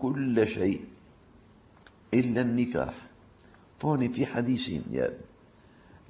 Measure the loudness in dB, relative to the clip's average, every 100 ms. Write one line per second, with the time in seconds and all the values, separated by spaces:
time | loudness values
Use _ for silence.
0 | -4 -2 0 2 2 2 0 0 -6 -20
1 | -20 -20 -20 -20 -20 -20 -20 -20 -20 -20
2 | 0 2 4 2 2 2 0 0 -4 -6
3 | -18 -20 -20 -20 -20 -20 -20 -6 -2 0
4 | 0 0 -2 0 0 0 0 -4 -4 -2
5 | -2 -2 -16 -20 -20 -20 -20 -20 -20 -20
6 | -12